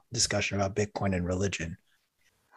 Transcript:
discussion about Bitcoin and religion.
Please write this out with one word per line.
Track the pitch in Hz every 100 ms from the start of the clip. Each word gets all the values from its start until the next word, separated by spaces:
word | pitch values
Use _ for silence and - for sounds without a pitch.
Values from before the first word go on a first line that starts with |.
| -
discussion | 117 - 101 - 98
about | 98 104
Bitcoin | 104 - 101 92
and | 90
religion. | 92 101 - 82 87 _ _ _ _ _ _ _